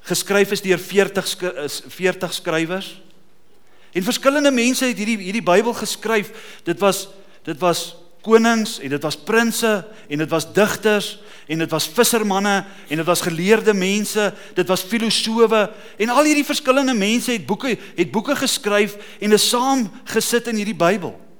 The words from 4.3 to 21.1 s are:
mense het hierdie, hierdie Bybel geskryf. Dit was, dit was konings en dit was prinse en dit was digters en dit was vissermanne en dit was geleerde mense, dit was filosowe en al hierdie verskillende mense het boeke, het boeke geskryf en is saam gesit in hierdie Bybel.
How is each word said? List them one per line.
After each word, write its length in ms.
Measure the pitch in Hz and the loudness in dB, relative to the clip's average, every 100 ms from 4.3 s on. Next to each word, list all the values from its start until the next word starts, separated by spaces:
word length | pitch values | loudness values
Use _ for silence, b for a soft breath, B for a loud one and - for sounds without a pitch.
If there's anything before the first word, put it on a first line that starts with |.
| 285 285 | 4 2
mense 340 | 254 233 254 | 4 0 0
het 120 | 254 196 | -2 -2
hierdie, 220 | 208 220 | -2 -2
hierdie 240 | 180 214 | -2 -4
Bybel 320 | 170 180 220 | 2 2 2
geskryf. 560 | 233 214 - 214 220 202 - B B | -4 -6 -6 -2 -2 -4 -14 B B
Dit 160 | - 180 | -6 0
was, 300 | 196 190 - B B B | 0 0 -6 B B B
dit 160 | - 156 | -12 -2
was 380 | 180 165 - - - - | 0 0 -4 -14 -20 -14
konings 560 | - 226 226 226 214 - | 4 6 6 2 -2 -6
en 100 | 139 | -6
dit 140 | 143 | -4
was 140 | 156 - | -4 -6
prinse 680 | - 220 233 226 226 208 160 B B | 0 2 2 0 0 0 -4 B B
en 100 | 147 | -4
dit 120 | 156 | -2
was 220 | 165 151 | -2 -2
digters 680 | - 202 - 220 208 - - B B B | 2 2 2 0 0 -2 -12 B B B
en 120 | 160 | -4
dit 120 | 160 | -2
was 160 | 156 - | -2 -4
vissermanne 760 | - 226 233 214 190 202 196 - B B | 2 4 4 0 0 2 0 -2 B B
en 80 | 151 | -4
dit 100 | 165 | 0
was 140 | 175 | 0
geleerde 540 | 180 160 180 220 202 | 0 -2 2 4 4
mense, 600 | 202 185 202 208 214 202 - B | 2 0 0 -2 -2 -2 -4 B
dit 120 | - 165 | -4 0
was 160 | 185 | 0
filosowe 880 | - 226 220 - 220 226 226 220 202 B B B | -2 -2 -2 -2 -2 2 4 4 0 B B B
en 120 | 220 | 0
al 160 | 247 | 2
hierdie 200 | 302 302 | 4 2
verskillende 500 | 285 285 262 262 262 | 0 -2 2 2 2
mense 380 | 240 196 233 - | 0 2 0 0
het 140 | 233 139 | -4 -4
boeke, 320 | 202 269 214 B | -4 -2 -4 B
het 160 | - 170 | -4 -2
boeke 260 | 196 226 285 | -2 -2 -2
geskryf 600 | 262 - 208 208 208 - B B | 0 -2 0 2 2 -2 B B
en 120 | 208 | 2
is 160 | 214 - | 4 4
saam 380 | 240 262 269 208 B | 2 2 2 0 B
gesit 420 | - 226 208 233 233 | -4 -2 0 0 0
in 100 | 220 | -4
hierdie 180 | 208 | -4
Bybel. 400 | 180 170 214 156 | 2 2 2 -4